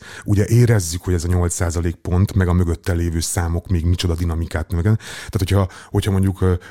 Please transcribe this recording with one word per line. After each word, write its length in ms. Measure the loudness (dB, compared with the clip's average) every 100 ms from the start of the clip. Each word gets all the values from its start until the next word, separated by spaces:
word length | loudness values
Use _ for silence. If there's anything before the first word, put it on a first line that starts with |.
| -14 -10
Ugye 220 | 0 0 4
érezzük, 560 | 4 6 4 0 -6
hogy 120 | -2
ez 100 | -2
a 40 | 0
nyolc 260 | 0 0
százalék 400 | 0 -2 0 -2
pont, 400 | -4 -2 0 2
meg 140 | 2 2
a 40 |
mögötte 400 | 2 2 -2 -2
lévő 280 | -2 0 -2
számok 480 | -4 -4 -2 -4 -2
még 160 | 0
micsoda 300 | 2 0 0
dinamikát 560 | -2 -2 -4 -4 -6 -4
növekednek. 300 | -2 0 0
Tehát, 380 | -2 -16 -8 -6
hogyha, 300 | 0 0 0 -4 -6
hogyha 240 | -4 0
mondjuk, 300 | 0 0 2
ö, 140 | 0 0 -4